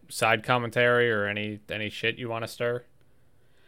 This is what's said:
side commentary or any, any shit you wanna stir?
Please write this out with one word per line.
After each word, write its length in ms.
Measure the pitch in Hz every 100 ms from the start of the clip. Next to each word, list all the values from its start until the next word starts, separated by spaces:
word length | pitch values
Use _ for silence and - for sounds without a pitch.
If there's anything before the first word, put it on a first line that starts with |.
| -
side 320 | - 113 113
commentary 680 | - 123 120 120 120 120 120
or 160 | 110 101
any, 320 | 104 107 104 -
any 200 | 107 107
shit 260 | - 113 113
you 100 | 123
wanna 200 | 113 113
stir? 360 | - 120 123 - _ - - - _ _ -